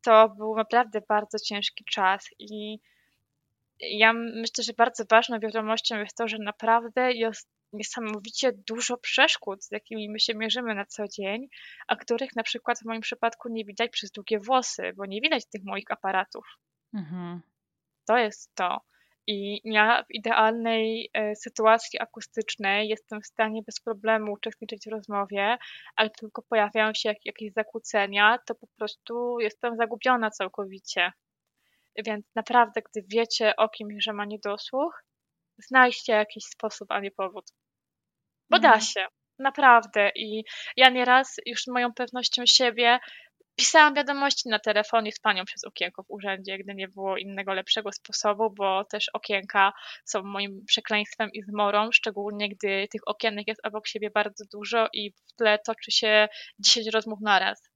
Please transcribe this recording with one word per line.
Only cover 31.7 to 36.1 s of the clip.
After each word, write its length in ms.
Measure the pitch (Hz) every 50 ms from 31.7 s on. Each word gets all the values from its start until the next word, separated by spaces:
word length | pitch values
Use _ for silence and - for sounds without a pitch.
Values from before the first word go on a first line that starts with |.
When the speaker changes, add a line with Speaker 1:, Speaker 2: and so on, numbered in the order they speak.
| _ _ _ _ _
Speaker 1:
Więc 300 | - 214 220 214 208 208 _ _
naprawdę, 460 | 226 220 - 240 247 240 214 208 226 214 -
gdy 160 | _ 214 190 190
wiecie 480 | 202 226 233 226 - - 226 214 -
o 120 | - 220 220
kimś, 360 | - - 220 208 208 208 202
że 80 | 220 214
ma 120 | 202 208
niedosłuch, 800 | 208 208 208 - 202 202 208 - - - 262 285 339 330 - _ _ _ _ _ _ _ _ _ _ _ _
znajdźcie 540 | - - 254 262 254 247 240 - - -